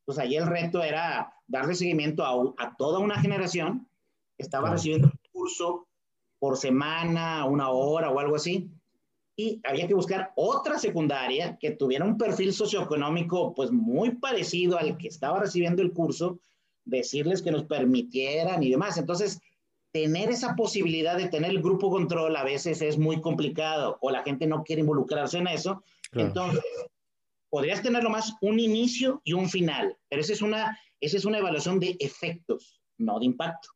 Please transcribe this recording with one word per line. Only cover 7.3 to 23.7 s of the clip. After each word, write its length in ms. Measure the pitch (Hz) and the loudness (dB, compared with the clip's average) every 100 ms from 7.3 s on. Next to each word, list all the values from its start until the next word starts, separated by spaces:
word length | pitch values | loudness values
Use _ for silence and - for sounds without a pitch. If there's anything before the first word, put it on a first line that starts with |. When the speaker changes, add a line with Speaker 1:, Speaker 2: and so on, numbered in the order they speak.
| 160 | -2
Speaker 1:
una 260 | 139 143 135 | 0 0 2
hora 400 | 127 139 160 165 | 2 2 2 2
o 80 | 131 | 2
algo 180 | 143 151 | 2 0
así, 340 | 170 190 180 - _ _ _ _ _ - | 0 -2 -4 -16 _ _ _ _ _ -4
y 240 | 220 208 | -4 -2
había 240 | - 147 175 | -2 -2 2
que 60 | |
buscar 380 | 196 175 190 - - | 2 2 -2 -2 0
otra 420 | 180 269 302 302 | 2 2 0 -2
secundaria 760 | 214 175 151 139 127 135 175 - | -2 0 0 0 0 -2 -2 -4
que 120 | 151 | -6
tuviera 320 | 151 135 135 | -2 0 2
un 140 | 185 214 | 0 2
perfil 340 | 220 180 190 | 0 2 0
socioeconómico, 1000 | 185 214 202 - 151 143 170 170 180 165 | 0 -2 -2 0 0 0 0 0 0 0
pues, 160 | - 127 | 0 2
muy 460 | 120 110 131 233 240 | 2 2 2 2 0
parecido 640 | 277 233 160 175 180 175 | -2 -2 -2 0 2 2
al 180 | 151 - | 0 -4
que 100 | - | -8
estaba 320 | - 135 185 | -6 -2 0
recibiendo 420 | 202 180 170 175 | 0 0 2 2
el 100 | 180 | 2
curso, 460 | - 160 - 170 175 _ _ _ _ | 2 0 0 -2 -4 _ _ _ _
decirles 580 | - 127 120 147 151 185 | -2 -2 0 -2 0 0
que 80 | 170 | 0
nos 140 | 151 | -2
permitieran 1000 | - 147 127 127 120 131 135 151 170 180 | 0 2 4 4 2 -2 -2 0 0 2
y 80 | 135 | 2
demás. 280 | 131 202 175 | 2 2 -2
Entonces, 420 | 151 175 202 - _ _ _ _ _ | -2 -2 -2 -4 _ _ _ _ _
tener 380 | 160 156 165 220 | -2 0 0 0
esa 240 | 247 247 | -2 -2
posibilidad 600 | 185 214 208 175 160 160 175 | 0 0 0 0 2 0 0
de 120 | 185 | -2
tener 220 | 156 170 | -2 0
el 120 | 190 | 0
grupo 280 | 160 185 190 | 2 2 2
control 460 | 185 160 170 160 156 | 2 0 0 0 0
a 80 | |
veces 380 | 135 139 165 160 | 0 -2 -2 0
es 160 | 156 151 | 0 2
muy 220 | 156 160 | 2 2
complicado, 800 | 160 151 147 - 156 | -2 0 -2 -2 -2